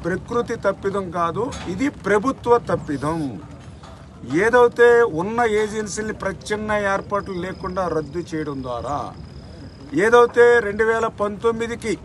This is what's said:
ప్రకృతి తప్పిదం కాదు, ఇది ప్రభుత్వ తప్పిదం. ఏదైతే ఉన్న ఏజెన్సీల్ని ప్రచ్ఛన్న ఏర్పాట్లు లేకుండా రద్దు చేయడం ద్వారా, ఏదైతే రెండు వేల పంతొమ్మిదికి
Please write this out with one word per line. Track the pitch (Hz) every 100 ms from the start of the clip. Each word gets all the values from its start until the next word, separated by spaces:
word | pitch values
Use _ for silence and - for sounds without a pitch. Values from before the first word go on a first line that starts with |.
ప్రకృతి | 170 185 - 240 240 226
తప్పిదం | 202 190 196 196 185 170
కాదు, | 170 165 247 - -
ఇది | 185 277 - 190
ప్రభుత్వ | 208 254 262 233 240 160
తప్పిదం. | 170 151 139 143 165 139 101 - - - - - - - - 113 147
ఏదైతే | 220 247 240 240 240 233 233 156
ఉన్న | 190 233 233 208
ఏజెన్సీల్ని | 214 214 208 165 214 202
ప్రచ్ఛన్న | 190 180 - 208 214 208 202
ఏర్పాట్లు | 196 190 202 185 180
లేకుండా | 180 - 190 185 180
రద్దు | 156 147 165 165
చేయడం | 156 151 135 127
ద్వారా, | 120 117 143 101 90 - - - - - - - 143
ఏదైతే | 214 240 240 240 240 240 202
రెండు | 208 226
వేల | 226 226 170
పంతొమ్మిదికి | 202 202 226 226 226 233 226 190